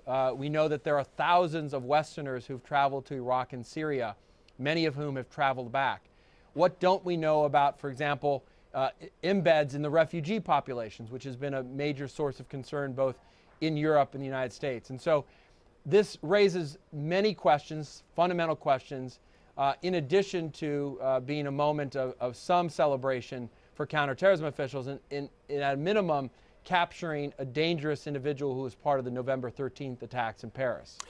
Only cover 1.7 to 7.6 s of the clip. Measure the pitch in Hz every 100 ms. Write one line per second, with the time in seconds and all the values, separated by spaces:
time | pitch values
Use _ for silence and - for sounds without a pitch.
1.7 | 135 123 151 147 - 139 127 - 127 -
2.7 | 143 139 135 131 139 123 127 127 127 117
3.7 | 156 156 135 113 - _ _ _ - 135
4.7 | 165 160 135 147 135 120 - 135 127 120
5.7 | 135 131 98 - _ _ _ _ 143 180
6.7 | 180 180 190 180 170 156 151 147 143